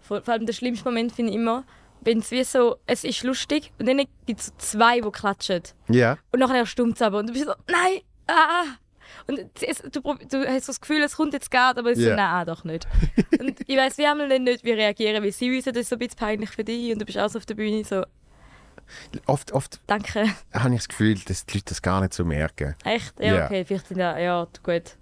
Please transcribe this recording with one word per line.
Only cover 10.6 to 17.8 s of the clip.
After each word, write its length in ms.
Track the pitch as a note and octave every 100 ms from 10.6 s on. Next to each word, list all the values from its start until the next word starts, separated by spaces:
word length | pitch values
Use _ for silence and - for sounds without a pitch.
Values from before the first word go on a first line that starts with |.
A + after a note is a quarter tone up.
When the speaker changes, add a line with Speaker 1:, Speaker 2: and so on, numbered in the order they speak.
| -
Speaker 1:
so 60 |
das 80 | C4
Gefühl, 200 | - D#4
es 120 | D4 -
kommt 160 | D#4
jetzt 180 | C#4 -
gerade, 300 | C4 B3+ B3
aber 120 | A#3+
es 60 | A#3+
ist 40 | A#2
Speaker 2:
Ja. 60 |
Speaker 1:
so, 40 | G#2+
nein, 280 | G3 F3+ E3+
doch 180 | E3 E3+
nicht. 200 | D#3+ - - -
Speaker 2:
<laughs> 260 | - - -
Speaker 1:
Und 180 | C4+ A#3 -
ich 120 | C4+
weiss, 200 | C4 C4+
wir 120 | D4
haben 100 | D4 C#4+
dann 140 | C4
nicht, 220 | B3+ B3 A3+
wie 60 |
reagieren, 500 | A3 G#3+ G#3 G#3+ G#3+
weil 80 | G3+
sie 180 | G3 B3
wissen, 200 | C4 B3+
das 120 | B3
ist 60 | A#3
so 60 | A#3
ein 40 |
bisschen 180 | A#3+ -
peinlich 320 | G#3+ G#3+ G#3+
für 160 | - G#3+
dich 260 | A#3 A#3+
und 80 | G#3+
du 60 | G#3+
bist 120 | G3
auch 120 | G#3
so 80 | A3
auf 60 | -
der 100 | G#3+
Bühne, 300 | G#3+ G#3+